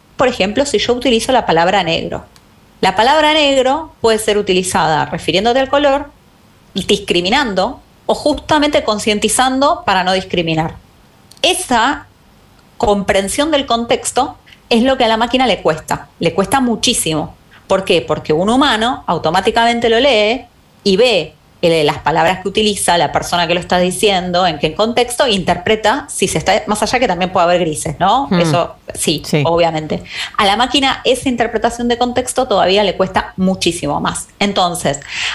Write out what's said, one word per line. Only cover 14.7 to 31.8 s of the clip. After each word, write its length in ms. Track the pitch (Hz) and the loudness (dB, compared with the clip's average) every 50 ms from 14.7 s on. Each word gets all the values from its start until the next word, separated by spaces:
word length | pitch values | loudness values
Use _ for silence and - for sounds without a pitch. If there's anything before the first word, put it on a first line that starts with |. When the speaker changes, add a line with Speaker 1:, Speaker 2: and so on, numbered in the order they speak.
| 240 226 240 | 2 2 4
Speaker 1:
lo 140 | 269 269 254 | 2 2 2
que 60 | 240 | 2
a 40 | 220 | 2
la 100 | 226 220 | 2 0
máquina 300 | 226 226 - 254 262 233 | 0 0 0 0 2 2
le 140 | 180 180 | 0 0
cuesta, 460 | - 170 156 151 - - - - - - _ - | 0 -2 -2 -2 -4 -6 -8 -8 -8 -16 _ -4
le 140 | 170 165 - | -4 -2 0
cuesta 260 | 190 190 190 262 277 | 0 -2 0 0 0
muchísimo. 760 | 254 240 220 - - 247 226 - - 165 156 151 170 - - _ _ _ - - _ - | 2 0 -2 0 0 -2 -2 0 -2 -2 -4 -4 -4 -8 -12 _ _ _ -20 -20 _ 0
¿Por 160 | 190 190 190 | 0 0 2
qué? 160 | - 190 160 | 2 0 0
Porque 320 | - - 151 147 - - 151 | 2 0 -4 -4 0 0 0
un 160 | 156 185 214 | 0 2 0
humano 540 | 240 262 302 277 226 214 220 247 269 - - - | 2 2 2 2 0 0 -2 -2 -4 -6 -4 -4
automáticamente 840 | 175 151 - 156 165 - - 226 220 233 233 233 240 233 240 226 | -4 -2 -2 0 0 2 0 2 2 2 2 2 0 0 0 2
lo 100 | 226 233 | 2 4
lee 460 | 269 285 240 214 208 214 240 262 - - _ _ _ _ _ _ - | 4 4 4 4 2 2 0 -4 -6 -14 _ _ _ _ _ _ 0
y 120 | 202 185 | 2 4
ve, 380 | 185 254 254 214 170 151 156 - _ _ _ _ - | 4 4 4 4 0 -2 -4 -12 _ _ _ _ -2
eh, 220 | - 170 165 160 151 | 0 2 2 4 2
las 140 | 147 151 - | 0 0 0
palabras 420 | - 147 160 165 160 175 185 180 | -2 -2 0 2 2 2 0 -2
que 60 | - 196 | -4 -4
utiliza, 500 | 190 220 214 208 202 - - - 175 175 | -2 0 0 0 -2 -2 0 0 2 2
la 140 | 147 135 | 0 0
persona 340 | - 160 160 - - 175 170 160 | -2 -4 -4 -2 -2 -2 0 0
que 60 | 175 | -2
lo 40 | 180 | -4
está 200 | 170 - 185 180 | -2 -2 0 0
diciendo, 680 | 180 185 180 - 226 202 196 180 180 180 175 180 185 175 | 0 0 0 0 0 2 2 0 -2 0 0 2 2 0
en 120 | 156 143 | 0 0
qué 160 | - 156 156 | -4 -4 0
contexto, 500 | - 214 226 233 247 240 233 - - 294 | 0 -2 0 2 0 0 0 0 -2 0
e 60 | 254 196 | 0 0
interpreta 720 | 196 165 - 175 170 - 208 220 220 214 208 233 294 - - | 0 0 -2 -2 -2 0 0 0 2 2 0 0 0 -4 -8
si 200 | - - 196 180 | -4 -4 -2 -2
se 100 | - 160 | -2 -2
está, 160 | - 185 190 220 - - | 0 0 0 0 0 -2
más 140 | 208 - 220 | -2 -2 -2
allá 160 | 202 254 240 | 0 0 0
que 80 | 240 185 | 0 0
también 240 | 180 170 185 180 - | 0 -2 -2 -2 2
puede 120 | 190 170 | 2 2
haber 140 | 175 180 170 | 4 4 2
grises, 340 | 175 160 151 151 - 165 143 - | 2 0 -4 -4 -6 -8 -4 0
¿no? 280 | 175 190 220 262 277 277 | 2 2 2 2 2 0
Speaker 2:
Hmm. 120 | 196 175 | 0 2
Speaker 1:
Eso 360 | 170 160 151 175 165 - - - _ - - | 2 2 2 0 0 -2 -6 -18 _ -16 -10
sí, 280 | - - 196 156 143 - | -6 -2 -2 -2 -4 -4
Speaker 2:
Sí. 160 | - 175 151 139 | -2 0 0 2
Speaker 1:
obviamente. 580 | 165 170 170 170 165 160 156 156 151 170 175 - - - - - - - - | 2 2 2 2 2 0 -2 -4 -4 -6 -6 -6 -10 -12 -10 -10 -8 -2 0
A 80 | 214 | 0
la 100 | 196 202 | 2 2
máquina 460 | 220 254 262 - 285 269 269 254 - - | 2 0 0 0 0 0 0 -2 -2 0
esa 240 | 226 254 247 - 277 | 0 0 0 0 -2
interpretación 580 | 240 233 226 220 - 208 - 233 226 - | 0 0 -2 -2 -2 -2 -2 -2 -2 -2